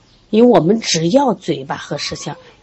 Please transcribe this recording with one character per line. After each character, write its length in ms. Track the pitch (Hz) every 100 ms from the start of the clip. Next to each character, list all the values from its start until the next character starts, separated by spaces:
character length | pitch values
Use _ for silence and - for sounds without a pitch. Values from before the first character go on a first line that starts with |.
| _ _ _
因 140 | 214
为 60 | 247
我 100 | 202
们 220 | 156 226
只 260 | - 165 165
要 260 | 247 277
嘴 300 | 190 - 139
巴 140 | 135 147
和 200 | - 147
舌 200 | - 156
象， 180 | - 147 - _